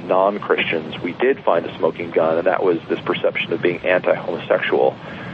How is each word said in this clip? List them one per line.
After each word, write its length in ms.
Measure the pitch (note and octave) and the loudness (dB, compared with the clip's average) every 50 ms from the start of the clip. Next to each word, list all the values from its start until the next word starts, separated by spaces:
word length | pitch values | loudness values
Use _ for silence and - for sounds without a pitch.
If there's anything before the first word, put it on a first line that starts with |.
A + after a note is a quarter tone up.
| F2 F#2 | -2 0
non-Christians, 920 | F#2 F#2 F#2+ G2+ G#2 G2+ - - E2+ D#2 - - F2 D#2+ D#2 D#2 D2+ - | 4 4 4 4 2 0 0 0 0 0 2 -2 -2 -4 -4 -6 -10 -8
we 140 | - F2+ | -6 -8
did 320 | E2+ - A#2 C3 C3+ - - | -2 0 2 2 2 2 2
find 220 | G#2 F2 E2+ E2 | 2 2 2 0
a 100 | - - - | -2 -6 0
smoking 320 | E2+ D#2+ - - F2 E2 | 0 -2 0 -2 -8 -2
gun, 280 | - F2+ D#2+ D#2+ E2 E2+ | 0 2 2 2 2 2
and 80 | E2+ F#2 | 2 2
that 160 | - - - | 2 2 2
was 160 | F#2 E2+ D#2+ - - | 2 2 0 0 -4
this 100 | F2 D#2+ | -4 -4
perception 520 | - - F2+ - - G2 - - - - | -2 -4 -2 0 0 -2 -2 -2 -4 -4
of 100 | E2+ E2 | -4 0
being 180 | - F2 F2 E2+ - | 0 0 0 0 0
anti-homosexual. 1120 | F2 F#2 F2+ F2+ F2 E2+ - - - E2+ D#2+ - - G2 F#2 - - - C2 B1+ C2 - - - - - - - - | 2 0 2 2 2 0 0 -2 -6 -6 -6 0 0 0 0 2 0 2 4 4 2 2 -2 -12 -14 -12 -12 -12 -12